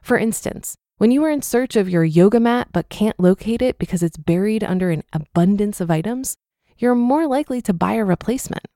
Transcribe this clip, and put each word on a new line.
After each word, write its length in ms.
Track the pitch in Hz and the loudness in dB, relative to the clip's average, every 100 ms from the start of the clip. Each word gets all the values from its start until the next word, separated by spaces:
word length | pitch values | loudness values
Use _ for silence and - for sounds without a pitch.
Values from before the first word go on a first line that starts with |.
For 160 | - 247 | 0 0
instance, 600 | 226 - - - - - _ _ | 0 -4 -8 -10 -14 -18 _ _
when 120 | 214 | 2
you 100 | 262 311 | 4 2
are 60 | |
in 100 | 294 | -2
search 340 | - 240 254 226 | -2 -2 0 -2
of 140 | 185 | 0
your 160 | 175 165 | 2 4
yoga 340 | 160 190 233 | 6 6 6
mat 300 | 233 240 - | 2 0 -2
but 160 | 175 - | -6 -6
can't 320 | - 214 - | -2 -2 2
locate 420 | 180 190 214 233 | 2 2 -2 -2
it 160 | 254 - | -2 -2
because 260 | 175 175 | -6 -2
it's 120 | 170 160 | -4 -4
buried 480 | 156 170 202 220 | -2 0 0 -2
under 260 | 214 185 185 | -2 -2 0
an 140 | 156 - | -2 -4
abundance 720 | 156 151 170 180 202 208 202 | -10 -4 2 2 2 -2 -4
of 100 | 170 | -2
items, 460 | 160 202 254 262 - _ _ _ _ | -2 -2 -6 -8 -12 _ _ _ _
you're 180 | 240 247 | 0 2
more 320 | 240 285 320 | 2 2 2
likely 340 | 262 302 247 | -2 -2 -4
to 120 | - | -2
buy 200 | 175 185 | 0 0
a 100 | 220 | 0
replacement. 600 | 202 175 - 254 - - - | 0 -2 -2 -4 -6 -12 -12